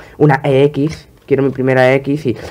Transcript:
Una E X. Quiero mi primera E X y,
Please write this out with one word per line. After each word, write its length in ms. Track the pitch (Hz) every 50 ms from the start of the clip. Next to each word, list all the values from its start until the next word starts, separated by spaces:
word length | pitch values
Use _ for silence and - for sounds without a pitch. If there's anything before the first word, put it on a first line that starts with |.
| - - - -
Una 240 | 147 151 139 131 -
E 200 | 147 135 131 139
X. 420 | 147 151 143 139 156 - - - - _ _ _
Quiero 180 | - 139 135 139
mi 60 | 135
primera 420 | 131 131 127 131 131 131 127 127
E 40 | 131
X 300 | 135 135 143 143 151 - 131
y, 100 | 110 - - -